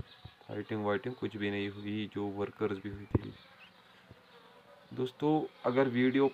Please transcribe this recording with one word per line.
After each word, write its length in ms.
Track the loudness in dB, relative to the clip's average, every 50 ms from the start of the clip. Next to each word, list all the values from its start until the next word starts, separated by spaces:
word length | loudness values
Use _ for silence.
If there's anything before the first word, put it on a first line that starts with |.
| -8 -8 -10 -20 -20 -20 -20 -18 -14 -10
fighting 380 | -8 -6 -6 -4 -4 -2 0
वाइटिंग 300 | 0 0 0 0 -4 -6
कुछ 200 | -4 -6 -6 -4 -2
भी 140 | -2 -2
नहीं 180 | -2 -2 -2 -4
हुई, 400 | -4 -6 -6 -4 -4 -4 -4 -4 -4
जो 120 | -4 -4 -4
workers 480 | -2 -2 -4 -4 -2 -2 -2 -2 -2 -2
भी 120 | -6 -8
हुई 160 | -10 -10 -4 0
थी। 260 | 0 0 0 -2 -12 -14 -18 -20 -20 -20 -20 -20 -20 -20 -20 -20 -20 -20 -20 -20 -20 -20 -20 -20 -20 -20 -20 -20 -20 -20 -20 -20 -20 -20 -20 -10
दोस्तों 500 | -6 -4 -4 -4 -2 0 2 2 4 2 2 -2 -6 -4 -2
अगर 220 | 2 4 4 4 4
वीडियो 380 | 4 4 4 4 6 6 4 4